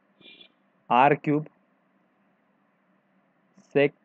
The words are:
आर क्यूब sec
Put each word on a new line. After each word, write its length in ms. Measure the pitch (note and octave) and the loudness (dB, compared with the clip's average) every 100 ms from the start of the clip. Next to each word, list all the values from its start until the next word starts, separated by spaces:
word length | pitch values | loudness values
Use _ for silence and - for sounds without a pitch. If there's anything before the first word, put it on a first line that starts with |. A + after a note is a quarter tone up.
| _ _ - - - _ _ _ _ | _ _ -20 -20 -20 _ _ _ _
आर 240 | A#2+ C#3 D3 | 2 2 0
क्यूब 240 | - D3 D3+ _ _ _ _ _ _ _ _ _ _ _ _ _ _ _ _ _ _ _ _ _ _ D3 | -4 -6 -8 _ _ _ _ _ _ _ _ _ _ _ _ _ _ _ _ _ _ _ _ _ _ -2
sec 200 | C#3+ - | -2 -4